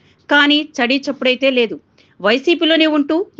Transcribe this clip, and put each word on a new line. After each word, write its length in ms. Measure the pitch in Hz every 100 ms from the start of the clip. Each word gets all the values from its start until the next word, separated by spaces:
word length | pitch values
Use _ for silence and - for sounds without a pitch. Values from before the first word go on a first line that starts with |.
| _ _ -
కానీ 300 | 294 294 294 302 -
చడీ 200 | 247 277 285
చప్పుడైతే 440 | 269 254 254 269 254
లేదు. 180 | 226 156 - _ _ -
వైసీపీలోనే 680 | 185 254 311 339 320 320 311 302
ఉంటూ 200 | 285 311 415